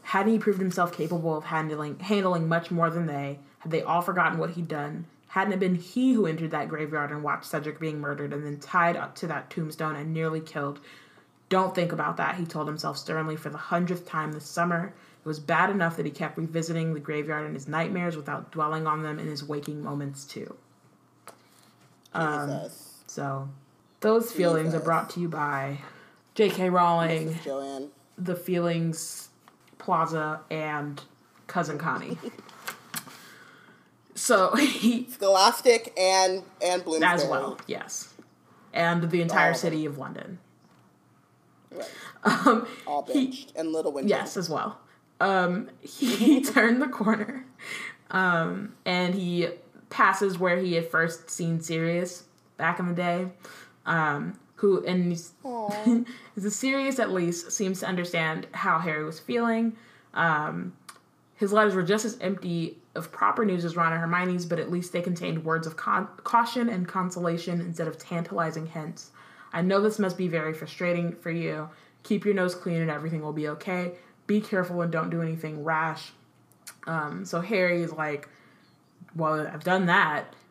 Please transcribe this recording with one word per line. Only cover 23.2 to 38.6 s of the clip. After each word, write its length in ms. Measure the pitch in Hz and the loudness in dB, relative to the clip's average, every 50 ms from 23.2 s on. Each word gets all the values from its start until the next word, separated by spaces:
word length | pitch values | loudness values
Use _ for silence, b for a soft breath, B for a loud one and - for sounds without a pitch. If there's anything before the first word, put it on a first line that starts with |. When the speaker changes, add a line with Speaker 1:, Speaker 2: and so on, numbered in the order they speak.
| 143 139 135 135 135 139 - - _ _ _ _ _ _ _ _ | -6 -4 -4 -6 -8 -10 -12 -16 _ _ _ _ _ _ _ _
Speaker 1:
those 320 | - 214 220 233 226 - | 2 4 4 4 4 0
feelings 380 | - - 175 170 165 160 160 165 | 0 2 4 4 4 4 2 2
are 80 | 160 | 0
Speaker 2:
Jesus. 60 | 160 143 | 0 2
Speaker 1:
brought 240 | 165 165 160 - - | 2 2 2 0 -2
to 80 | - 175 | -6 -4
you 100 | 175 165 | -4 -4
by 480 | 156 156 147 147 143 139 135 139 143 143 B B B B B B B B B _ _ | -2 -2 -2 -2 -2 -2 -4 -4 -6 -8 B B B B B B B B B _ _
J 160 | - 214 190 | 4 4 4
K 200 | - 190 185 185 | 4 2 2 4
Rowling, 560 | 180 180 175 170 170 170 165 165 165 160 160 | 6 6 6 6 6 4 4 2 2 0 -2
Speaker 2:
Missus 160 | 160 160 165 - | -4 -6 -6 -6
Joanne. 460 | 143 135 139 139 139 139 135 135 147 - _ _ _ _ | -6 -6 -4 -6 -6 -8 -8 -10 -12 -14 _ _ _ _
Speaker 1:
the 180 | - 180 180 175 | -6 -4 -4 -4
Feelings 920 | 175 - - 180 175 170 170 170 165 165 165 160 - - - - - - - _ _ _ - _ _ _ - - | -4 -2 -2 0 0 2 2 0 0 0 -2 -2 -4 -8 -10 -10 -14 -16 -18 _ _ _ -20 _ _ _ -20 -20
Plaza, 640 | _ - - 180 160 165 156 160 160 156 156 156 160 - - | _ -2 0 2 2 2 0 0 -2 -2 -4 -4 -6 -8 -8
and 520 | 160 160 156 151 151 147 147 147 143 - - _ _ _ _ _ _ - - | -6 -6 -4 -4 -4 -4 -6 -6 -8 -12 -16 _ _ _ _ _ _ -20 -18
Cousin 300 | - - 180 165 143 151 | -6 -4 -4 -2 -2 -4
Connie. 400 | 143 165 151 127 - - - - - - | -4 -4 -4 -4 -4 -6 -8 -8 -8 -8
Speaker 2:
<laughs> 40 | - - - - - - - - - - - - - - - - B B B B B B B B B B B B B B B B B B _ _ _ - | -12 -14 -14 -20 -20 -20 -14 -12 -12 -12 -12 -16 -12 -12 -12 -12 B B B B B B B B B B B B B B B B B B _ _ _ -8
Speaker 1:
So, 400 | - - - 240 196 185 - - | -4 4 4 6 6 6 6 6
<laughs> 0 | |
he 520 | 247 285 262 - - 202 233 233 226 - - | 4 4 4 2 4 4 4 4 4 -2 -6
Speaker 2:
Scholastic 840 | - - 202 196 196 185 196 220 233 - - 262 233 226 - - - | -8 0 4 6 8 10 8 8 6 6 6 6 6 6 4 -4 0
and, 460 | 175 185 185 190 190 190 185 185 190 180 - - - | 2 4 6 6 6 6 4 2 -2 -6 -12 -6 -2
and 220 | - 180 180 185 175 | 0 2 2 0 0
Bloomsbury. 300 | 165 160 156 160 180 175 | 0 0 4 4 4 4
Speaker 1:
As 120 | 165 143 | 4 2
well, 320 | 139 147 135 139 139 131 - - | 2 0 0 -2 -4 -8 -10 -8
yes. 460 | - - - - - - - - - - - - _ _ _ _ _ - - | -8 -8 -8 -8 -10 -10 -12 -12 -12 -18 -20 -20 _ _ _ _ _ -20 -20